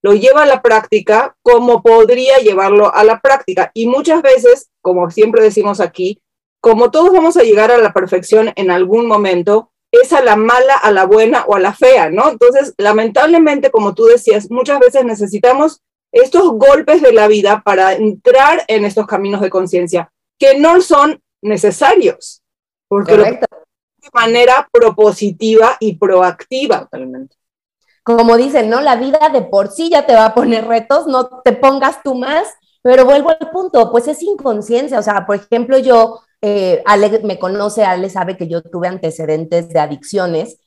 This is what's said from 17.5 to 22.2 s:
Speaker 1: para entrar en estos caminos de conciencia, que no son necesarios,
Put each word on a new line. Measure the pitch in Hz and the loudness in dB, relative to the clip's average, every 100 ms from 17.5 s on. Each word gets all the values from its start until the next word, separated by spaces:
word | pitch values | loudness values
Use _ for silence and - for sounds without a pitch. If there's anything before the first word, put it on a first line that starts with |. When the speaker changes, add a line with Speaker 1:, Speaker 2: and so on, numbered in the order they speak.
| 208 | -2
Speaker 1:
para | 202 190 190 | -2 0 0
entrar | 190 214 185 - 262 277 247 - | 0 -4 0 2 4 2 0 -2
en | 220 | -4
estos | 202 202 208 | -2 -6 -6
caminos | 196 202 202 | -6 -6 -6
de | 196 | -4
conciencia, | 190 180 180 175 175 160 _ _ _ | -4 -4 -4 -4 -6 -8 _ _ _
que | 277 269 | 2 4
no | 311 359 | 4 2
son | 359 294 294 311 _ _ | 2 2 2 -2 _ _
necesarios, | 208 202 202 - - 415 202 - | -6 -2 -2 0 0 2 0 -4